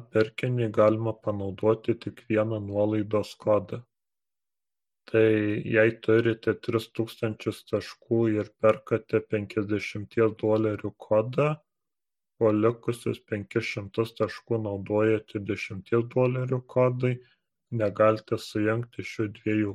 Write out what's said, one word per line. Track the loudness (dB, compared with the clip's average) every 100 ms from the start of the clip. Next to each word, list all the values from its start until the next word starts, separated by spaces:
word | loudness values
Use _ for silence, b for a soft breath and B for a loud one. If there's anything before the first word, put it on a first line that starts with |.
| -2
pirkiniui | 0 0 -2 -4 -2 -2
galima | 4 4 4 -2 -4
panaudoti | -6 -4 -6 -2 0 2 0 -4
tik | -4 -12 _
vieną | 0 0 -4
nuolaidos | -4 -2 0 0 0 -2 -2 -6
kodą. | 0 0 0 -10 -14 _ _ _ _ _ _ _ _ _ _ _
Tai | -2 2 4 4 0 -4 0
jei | 4 4 2
turite | 2 4 4 0 -2 -4
tris | -2 -4 -4
tūkstančius | -6 -6 -4 -6 -4 -6 -8 -6
taškų | -6 -6 -14 _ 0 2
ir | 0 -4 _
perkate | 2 2 0 -4 0 -2
penkiasdešimties | -2 -4 -4 -4 -2 -4 -4 -10 -8 0 0 2
dolerių | 0 2 0 -2 -8 -12
kodą, | 0 0 2 0 0 -2 _ _ _ _ _ _ _ _
o | 2
likusius | 4 2 0 -6 -6 -6 -8
penkis | -6 -8 -4 -4 -4
šimtus | -8 -8 -4 -4 -2
taškų | -6 -6 -6 -4
naudojate | -4 -6 -2 2 2 2 -2 -8
dešimties | -6 -6 -6 -12 -2 -2 0
dolerių | 0 0 0 -2 -4 -2
kodui, | 2 2 2 0 -2 b b _ _ _
negalite | -2 -2 4 4 4 -2 -6
sujungti | -4 -2 0 0 -4 -10 -12
šių | -6 -6
dviejų | -4 -2 0 0